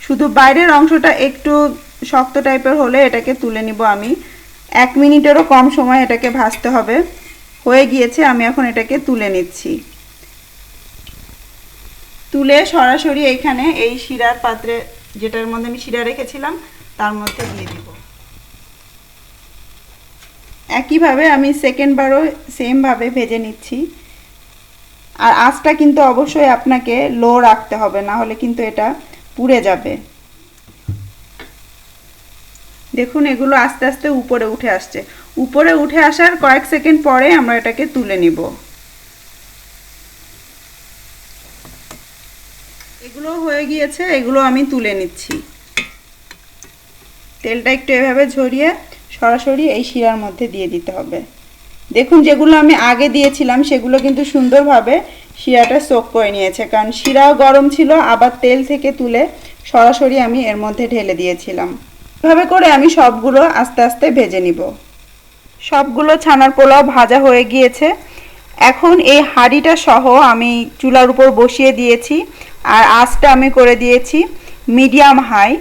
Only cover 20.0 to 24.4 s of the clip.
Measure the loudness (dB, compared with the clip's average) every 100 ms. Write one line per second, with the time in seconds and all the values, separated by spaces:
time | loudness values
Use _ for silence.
20 | _ -20 -20 _ -20 -20 -10 -10 -2 0
21 | 0 0 2 2 0 -2 -4 -2 -2 0
22 | 0 0 -2 -6 -18 -12 -4 -2 0 -2
23 | -4 -6 -6 -6 -8 -14 -14 -10 -10 -12
24 | -20 -20 _ _